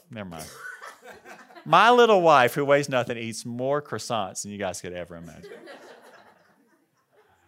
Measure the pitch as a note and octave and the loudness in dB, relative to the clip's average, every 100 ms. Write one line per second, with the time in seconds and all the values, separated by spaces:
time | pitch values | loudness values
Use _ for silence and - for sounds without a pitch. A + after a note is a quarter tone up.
0 | _ A2+ F#2+ E2 D2+ - - - - - | _ -16 -14 -14 -16 -18 -18 -18 -20 -20
1 | - - - - - - - E3 A3 B3 | -20 -20 -20 -20 -20 -20 2 4 6 6
2 | A#3 G3+ E3 D3 A#2+ - C#3 C#3+ C#3 C3 | 6 6 6 4 4 0 2 2 2 -4
3 | A#2+ A#2 A2+ A2 B2 A#2+ C3 D3 C#3+ G#2+ | -4 -8 -10 -12 -12 -8 -4 -4 -6 -12
4 | - A2+ F#2+ - G2+ G#2 G2 F2 F#2 F2 | -6 -6 -6 -10 -14 -8 -8 -8 -12 -12
5 | E2+ E2+ E2 D#2+ G4+ - - - - - | -14 -16 -20 -20 -20 -20 -20 -20 -20 -20
6 | - _ _ _ _ _ _ _ _ _ | -20 _ _ _ _ _ _ _ _ _
7 | _ _ _ _ | _ _ _ _